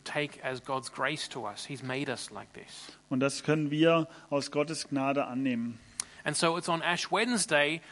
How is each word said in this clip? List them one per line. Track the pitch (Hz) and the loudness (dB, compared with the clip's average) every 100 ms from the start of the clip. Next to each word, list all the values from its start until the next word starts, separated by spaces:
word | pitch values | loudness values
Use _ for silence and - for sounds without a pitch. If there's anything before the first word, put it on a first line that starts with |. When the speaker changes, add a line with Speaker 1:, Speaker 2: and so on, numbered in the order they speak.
Speaker 1:
take | - 151 147 - | -4 -2 -2 -4
as | 135 127 | -6 -6
God's | 131 131 120 | -4 -6 -4
grace | - 135 151 - | -2 -2 -2 -6
to | 135 107 | -6 -8
us. | 101 - | -8 -10
He's | 139 | -8
made | 131 131 139 | -6 -4 -4
us | 117 - | -6 -8
like | 104 110 | -12 -14
this. | - - - - - _ | -16 -18 -18 -18 -20 _
Speaker 2:
Und | 131 | 0
das | 139 - | 0 0
können | - 156 147 | 0 0 2
wir | 151 165 165 160 - - | 4 6 6 2 -6 -4
aus | 143 139 | -4 -2
Gottes | 147 147 151 - | -2 -2 -4 -4
Gnade | 139 135 139 127 | 0 2 0 0
annehmen. | 123 135 117 117 113 - - - - | -2 0 0 -2 -6 -12 -12 -12 -6
Speaker 1:
And | 147 151 | -2 2
so | 170 170 | 2 2
it's | 170 | 0
on | 165 | 0
Ash | 156 175 - | 2 0 2
Wednesday | 185 233 233 160 151 147 160 - | 2 4 2 4 6 4 2 -8